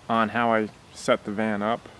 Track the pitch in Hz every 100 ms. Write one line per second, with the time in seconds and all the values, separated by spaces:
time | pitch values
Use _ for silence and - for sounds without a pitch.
0 | - 113 110 117 117 110 107 - - -
1 | - 113 110 101 110 104 107 117 -